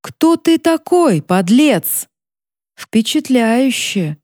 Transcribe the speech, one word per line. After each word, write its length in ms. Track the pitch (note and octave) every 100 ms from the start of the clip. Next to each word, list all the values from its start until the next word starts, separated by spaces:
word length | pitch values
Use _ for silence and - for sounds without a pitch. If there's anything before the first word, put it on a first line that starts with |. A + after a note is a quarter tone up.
«Кто 360 | - - D#4+ E4
ты 220 | - E4
такой, 640 | E4 D#4+ - F4 E4 E3+
подлец?» 840 | - F#3 F3+ A#3 D4+ F#3+ - - - _ _ _ _ _ _ _
«Впечатляюще. 1400 | - A3 A3 D#4 D4+ B3+ A3+ A#3 C4+ A#3+ - G#3 D#3+ D3+